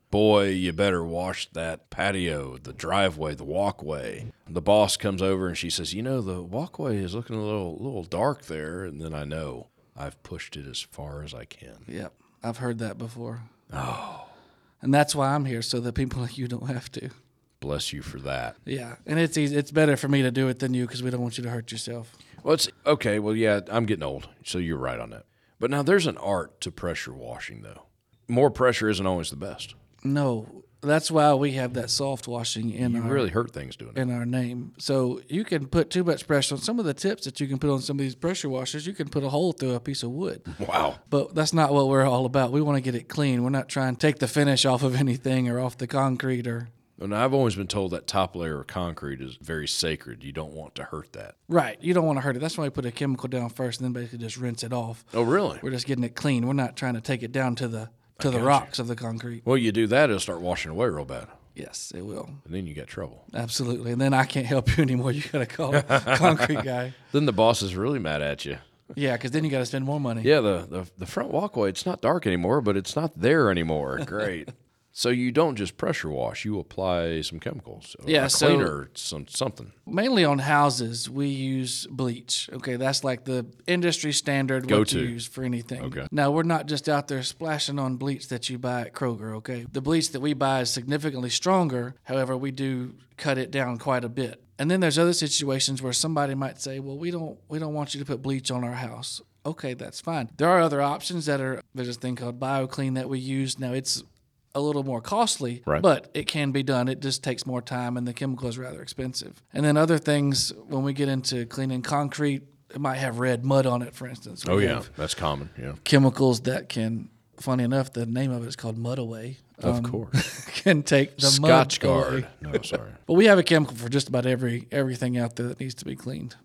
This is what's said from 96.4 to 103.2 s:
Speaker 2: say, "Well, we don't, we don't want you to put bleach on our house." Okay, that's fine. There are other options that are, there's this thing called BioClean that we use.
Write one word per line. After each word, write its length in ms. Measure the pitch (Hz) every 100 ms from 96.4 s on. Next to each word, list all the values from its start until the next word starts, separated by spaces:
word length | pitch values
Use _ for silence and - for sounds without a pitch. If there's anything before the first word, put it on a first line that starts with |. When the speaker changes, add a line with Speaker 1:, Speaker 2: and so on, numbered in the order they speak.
| 135 -
Speaker 2:
say, 200 | 135 135
"Well, 180 | 135 139
we 120 | 175
don't, 280 | 175 160 - -
we 100 | 156
don't 140 | 156
want 220 | 151 143
you 60 | 139
to 40 |
put 160 | 139 131
bleach 300 | 135 135 -
on 120 | 127
our 120 | 120
house." 480 | 123 120 117 120 - - _ 147
Okay, 260 | 160 135
that's 300 | 123 - -
fine. 260 | - 160 117 -
There 140 | 160
are 100 | 185
other 220 | 165 143
options 420 | 143 147 - 175
that 160 | 151 143
are, 220 | 131 123 -
there's 140 | 131 123
this 80 | 120
thing 180 | 127
called 240 | 120 120 123
BioClean 560 | 135 139 131 143 135 131
that 120 | 131
we 100 |
use. 400 | 135